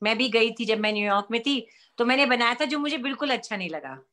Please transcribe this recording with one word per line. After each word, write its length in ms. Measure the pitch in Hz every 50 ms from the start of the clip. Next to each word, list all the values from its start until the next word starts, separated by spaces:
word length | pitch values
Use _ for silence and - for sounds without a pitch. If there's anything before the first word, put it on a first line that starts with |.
| 208
मैं 160 | 214 226 220
भी 100 | 247 233
गई 220 | 202 226 226 233
थी 140 | 226 - 233
जब 140 | 202 220 214
मैं 140 | 214 214 214
न्यूयॉर्क 340 | 208 208 208 196 202 202 202
में 120 | 226 233 226
थी, 240 | 285 277 247 214 - _ _ - _ _ -
तो 60 | 240
मैंने 220 | 240 254 269 285
बनाया 280 | 240 254 240 233 233 247
था 100 | 247 302
जो 140 | 254 302 294
मुझे 200 | 285 294 302 302
बिल्कुल 320 | 240 277 269 - 294 269
अच्छा 260 | 254 214 - - 214
नहीं 140 | 196 180 165
लगा। 340 | 160 151 135 135 131 135 131 _